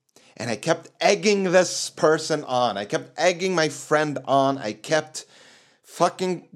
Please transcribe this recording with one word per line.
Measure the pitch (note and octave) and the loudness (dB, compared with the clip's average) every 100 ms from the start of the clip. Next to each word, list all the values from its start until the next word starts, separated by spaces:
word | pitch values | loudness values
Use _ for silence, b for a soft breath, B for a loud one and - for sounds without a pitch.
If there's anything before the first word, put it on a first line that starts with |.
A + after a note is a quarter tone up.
| _ _ b - | _ _ b -12
And | A#2+ | -8
I | G#2+ | -6
kept | D#3+ E3 - - | -2 -2 -4 -2
egging | - G3+ F#3+ G3+ | 0 2 2 2
this | F#3 F#3 F3 - - | 4 4 2 -2 -8
person | - D#3+ D#3 D#3 D3+ | 0 2 2 0 -4
on. | - B2+ A#2+ G2 | -2 0 0 -2
I | |
kept | G#2 D#3 - - | -4 -6 -6 -2
egging | E3+ E3+ F#3+ | 0 0 -2
my | F3 D#3 | 0 0
friend | C3+ - D3+ D3+ C3+ | -2 -2 0 0 -4
on. | - C3+ C3+ C3+ | 0 2 2 0
I | G#2+ | -6
kept | A2 - D#3 D3+ - - b b b b b | -8 -2 -2 -2 -14 -18 b b b b b
fucking | _ - F3 - F#3 F3 - | _ 0 0 0 -4 -4 -8